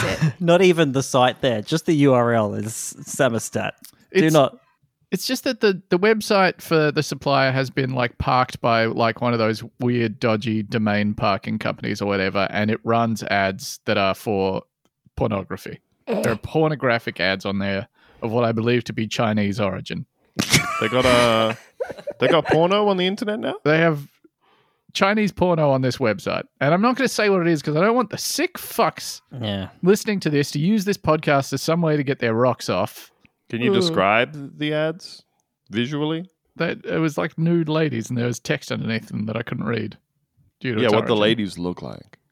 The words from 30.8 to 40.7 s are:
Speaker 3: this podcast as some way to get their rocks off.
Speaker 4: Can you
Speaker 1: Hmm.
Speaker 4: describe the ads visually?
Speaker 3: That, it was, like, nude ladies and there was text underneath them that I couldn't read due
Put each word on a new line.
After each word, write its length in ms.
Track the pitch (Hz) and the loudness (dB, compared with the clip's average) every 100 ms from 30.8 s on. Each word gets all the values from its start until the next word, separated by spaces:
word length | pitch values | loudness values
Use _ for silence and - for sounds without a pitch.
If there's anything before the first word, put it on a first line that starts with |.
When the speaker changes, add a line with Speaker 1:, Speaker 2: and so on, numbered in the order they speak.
| 190 | 0
Speaker 3:
this 120 | 196 | -2
podcast 540 | 165 156 156 139 131 | 0 0 2 0 0
as 80 | - | -4
some 180 | - 170 | -2 0
way 160 | 165 151 | 0 0
to 60 | |
get 160 | 135 131 | -2 -2
their 140 | 117 113 | 0 2
rocks 340 | 127 113 - | 2 0 -2
off. 420 | 95 107 - - _ _ _ _ | -2 -2 -6 -20 _ _ _ _
Speaker 4:
Can 120 | 113 | -2
you 100 | 123 | 2
Speaker 1:
Hmm. 80 | 190 | 2
Speaker 4:
describe 800 | 175 160 95 110 127 151 139 151 | 2 2 4 2 0 -6 -14 -8
the 140 | 151 | -4
ads 500 | 151 156 165 - - _ _ _ _ _ | -2 -2 -4 -14 -20 _ _ _ _ _
visually? 540 | 104 120 147 151 160 185 _ _ - | -4 -2 -4 -4 -6 -10 _ _ -6
Speaker 3:
That, 280 | 165 - - | -6 -6 -4
it 140 | 170 | -2
was, 180 | 160 147 | 0 -2
like, 180 | 170 - | -6 -2
nude 300 | 165 170 156 | 0 2 0
ladies 380 | 156 156 117 110 | 0 0 -2 -4
and 80 | 123 | -2
there 100 | 120 | -2
was 120 | 117 | -4
text 320 | - 151 - | -6 -6 -4
underneath 360 | 120 - 113 - | -6 -4 -4 -6
them 180 | 117 107 | -8 -6
that 100 | 113 | -6
I 60 | |
couldn't 240 | - 123 - | -6 -6 -4
read 320 | 117 107 - _ _ _ _ _ _ | -4 -6 -12 _ _ _ _ _ _
due 160 | 131 | -4